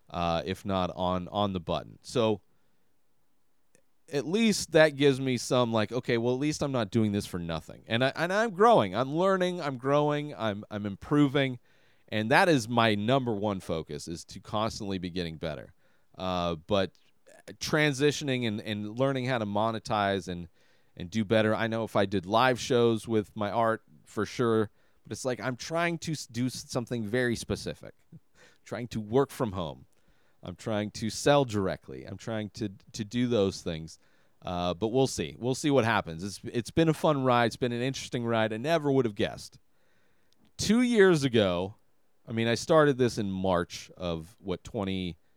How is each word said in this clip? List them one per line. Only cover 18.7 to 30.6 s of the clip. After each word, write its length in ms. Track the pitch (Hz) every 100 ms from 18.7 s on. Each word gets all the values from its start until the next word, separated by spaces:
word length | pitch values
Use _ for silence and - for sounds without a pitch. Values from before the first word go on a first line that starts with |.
| 104 104 117
learning 280 | 135 135
how 120 | 123 123
to 100 | 104
monetize 840 | 104 113 110 - 110 101 98 90
and, 180 | 87 85 _ _ _ _ -
and 140 | 87
do 140 | 110
better. 280 | 101 113 107
I 140 | 104 113
know 160 | 113
if 140 | 110 113
I 100 | 101
did 180 | 101
live 360 | 87 110 127 120
shows 480 | - 123 120 110 -
with 260 | 110 101
my 160 | - 101
art, 320 | 104 113 110 _ 76
for 200 | - -
sure, 460 | 101 - 117 110 104 _ _ _
but 80 | -
it's 120 | 113
like, 160 | 131 123
I'm 160 | 113 120
trying 420 | - 165 170 170
to 140 | -
s-, 140 | 147 -
do 200 | 117 127
s-, 200 | - -
something 360 | 135 113 120
very 300 | 104 123 123
specific, 600 | 113 - 95 - - - - _
<laughs> 80 | 165 _ _ - _
trying 220 | - 104 123
to 120 | 113
work 300 | 104 123 139
from 200 | - 120
home. 360 | 92 80 65 - _ _ _ _ _
I'm 140 | 90
trying 340 | 87